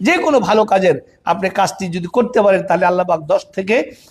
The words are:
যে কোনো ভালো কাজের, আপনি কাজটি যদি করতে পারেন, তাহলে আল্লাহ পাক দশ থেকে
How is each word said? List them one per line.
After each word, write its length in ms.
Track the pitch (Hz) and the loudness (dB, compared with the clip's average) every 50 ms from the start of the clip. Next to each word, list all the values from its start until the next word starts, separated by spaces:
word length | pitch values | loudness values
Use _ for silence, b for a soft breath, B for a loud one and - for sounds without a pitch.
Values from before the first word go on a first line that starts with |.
যে 160 | 190 277 359 | 0 0 0
কোনো 220 | 349 359 311 285 233 | 2 2 2 2 2
ভালো 260 | 190 180 214 220 208 | 2 2 2 2 2
কাজের, 540 | 214 294 190 190 175 139 123 - _ _ _ _ | 2 2 2 2 2 0 0 -4 _ _ _ _
আপনি 240 | - 175 190 190 185 | -4 -2 -2 -4 -4
কাজটি 380 | - 202 190 - - - 190 | -2 -2 -2 -2 -4 -8 -8
যদি 180 | 175 165 180 170 | -6 -6 -6 -8
করতে 360 | 175 - 247 226 - - 226 | -2 -2 -2 -2 2 0 2
পারেন, 220 | 202 202 190 180 175 | 4 4 2 2 0
তাহলে 220 | 185 170 175 180 | 0 0 0 2
আল্লাহ 200 | 175 180 180 180 | 0 0 0 0
পাক 140 | 180 170 160 | -2 -2 -4
দশ 260 | 151 156 196 190 - - - | 0 -2 -2 -2 -2 -6 -10
থেকে 360 | 196 196 190 214 - - B B B B B | -8 -4 -2 -2 -2 -2 B B B B B